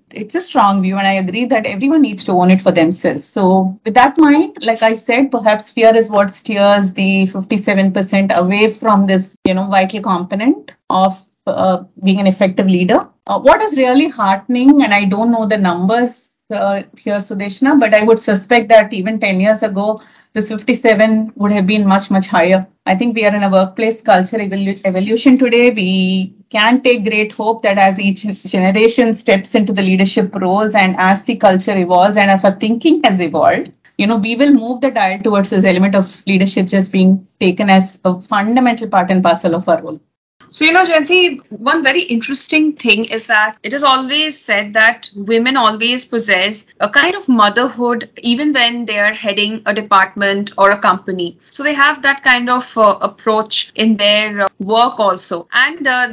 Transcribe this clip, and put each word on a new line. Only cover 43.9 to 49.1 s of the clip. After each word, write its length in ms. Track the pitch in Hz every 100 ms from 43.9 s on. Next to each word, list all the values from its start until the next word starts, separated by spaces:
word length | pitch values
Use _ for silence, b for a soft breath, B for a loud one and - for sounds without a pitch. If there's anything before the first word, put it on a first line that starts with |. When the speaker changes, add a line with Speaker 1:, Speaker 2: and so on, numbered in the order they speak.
| 262 262 294 311 294
Speaker 2:
said 340 | - 202 208
that 360 | 220 220 233 - 202
women 400 | 196 226 247 269
always 480 | 220 214 226 247
possess 640 | - 233 214 185 196 214 - _
a 100 | 208
kind 280 | 277 320 392
of 120 | 370
motherhood, 800 | 233 208 208 254 226 240 240 - -
even 340 | 240 240 302
when 320 | 269 233 240
they 160 | 220 208
are 120 | 208